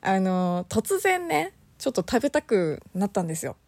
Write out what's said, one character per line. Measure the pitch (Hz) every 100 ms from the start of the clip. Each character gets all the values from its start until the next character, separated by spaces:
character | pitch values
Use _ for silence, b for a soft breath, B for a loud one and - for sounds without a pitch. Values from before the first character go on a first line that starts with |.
あ | - 190
の | 185 185 180 180 180
ー、 |
突 | 220 220 381
然 | 392 370 349
ね、 | - 320 - _ _
ち | -
ょ |
っ |
と | 240 170
食 | 247
べ | 285
た | 302
く | - 208 165 147 -
な | 180 202
っ |
た | 202
ん | 170
で |
す | 160
よ。 | 135 -